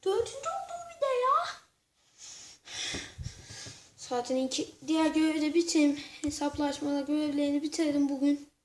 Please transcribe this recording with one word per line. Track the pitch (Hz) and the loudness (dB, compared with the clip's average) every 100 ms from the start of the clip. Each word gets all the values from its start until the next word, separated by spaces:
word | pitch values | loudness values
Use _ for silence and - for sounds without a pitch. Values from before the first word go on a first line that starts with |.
Dördüncü | 370 415 - | 0 0 0
oldum | 539 640 762 698 698 698 | -4 -6 -6 -8 -12 -14
bir | 679 | -4
de | 554 | -2
ya. | 508 508 587 719 - _ _ _ _ _ _ - - - - - - - - - - - - - - - - - _ | 2 4 2 2 -8 _ _ _ _ _ _ -18 -18 -20 -20 -14 -8 -6 -6 -10 -12 -14 -14 -18 -16 -16 -18 -20 _
Zaten | - - - 262 | -6 -4 0 -2
iki, | 262 - - - 262 | 0 -2 -6 -8 -2
diğer | 320 320 | 2 4
görevi | 311 311 311 | 4 2 2
de | 311 | 2
bitireyim. | 330 339 330 294 285 - - | 2 2 6 4 4 -6 -6
Hesaplaşmada | 302 - 285 285 294 285 285 285 | -6 -2 -4 0 -2 0 -2 -2
görevlerini | 277 302 302 285 285 285 | 0 0 0 2 2 2
bitirdim | 302 320 311 285 277 | -2 0 2 4 2
bugün. | 277 285 285 - _ | 4 2 2 -2 _